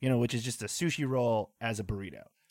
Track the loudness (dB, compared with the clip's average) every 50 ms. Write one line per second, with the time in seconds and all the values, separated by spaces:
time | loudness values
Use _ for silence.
0 | 2 2 4 4 4 2 0 -2 -4 -4 -4 -6 -6 -6 -4 -2 0 0 0 0
1 | 0 0 2 2 4 4 4 2 0 -2 _ _ -4 -4 -2 -2 -2 -4 -4 -4
2 | -6 -8 -12 -14 -16 -20 _ _ _ _